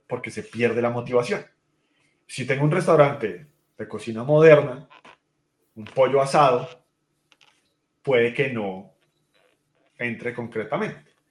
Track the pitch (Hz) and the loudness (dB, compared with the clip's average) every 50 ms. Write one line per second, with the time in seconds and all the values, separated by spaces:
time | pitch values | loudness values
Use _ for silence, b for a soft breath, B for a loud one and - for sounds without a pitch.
0 | _ - 123 120 - 113 - 107 - - - 113 120 113 110 120 120 120 120 120 | _ -12 -10 -10 -10 -12 -12 -14 -16 -12 -6 -2 -2 0 0 0 -2 -2 -2 -4
1 | - - 123 120 123 - 202 - - _ _ _ _ _ _ _ _ _ _ _ | -6 0 0 0 0 0 -6 -8 -8 _ _ _ _ _ _ _ _ _ _ _
2 | _ _ _ _ _ _ - - 120 127 135 139 147 151 170 185 156 - 165 147 | _ _ _ _ _ _ -12 -10 -4 -4 -2 0 0 0 0 0 0 2 4 4
3 | 143 139 - - 113 98 87 85 - _ _ _ _ _ _ - 110 - 110 104 | 4 2 2 -4 -6 -8 -8 -10 -16 _ _ _ _ _ _ -16 -14 -12 -12 -12
4 | - 113 113 110 123 143 151 151 160 160 151 147 135 143 - - - _ - - | -10 -10 -10 -8 -2 2 4 6 8 8 8 8 6 -2 -10 -14 -18 _ -20 -20
5 | _ - - _ _ _ _ _ _ _ _ _ _ _ _ 110 104 - - 135 | _ -20 -20 _ _ _ _ _ _ _ _ _ _ _ _ -20 -18 -8 0 2
6 | 127 127 135 139 135 139 - 156 143 131 123 120 123 - - _ _ _ _ _ | 2 4 4 0 0 2 4 4 4 4 4 0 -4 -8 -16 _ _ _ _ _
7 | _ _ _ _ _ _ _ _ _ _ _ _ _ _ _ _ _ _ _ _ | _ _ _ _ _ _ _ _ _ _ _ _ _ _ _ _ _ _ _ _
8 | - 139 127 117 117 117 120 - 135 127 120 110 104 98 92 95 101 - _ _ | -4 0 2 2 2 0 0 -4 -4 -4 -4 -6 -8 -8 -10 -12 -16 -20 _ _
9 | _ _ _ _ _ _ _ _ _ _ _ _ _ _ _ _ _ _ _ - | _ _ _ _ _ _ _ _ _ _ _ _ _ _ _ _ _ _ _ -8
10 | 120 120 113 - - 120 120 - 117 113 - - 101 - 143 180 214 165 - - | -8 -8 -8 -8 -10 -10 -10 -10 -12 -10 -8 -10 -8 -6 -6 -6 -6 -8 -10 -14
11 | _ _ _ _ _ _ | _ _ _ _ _ _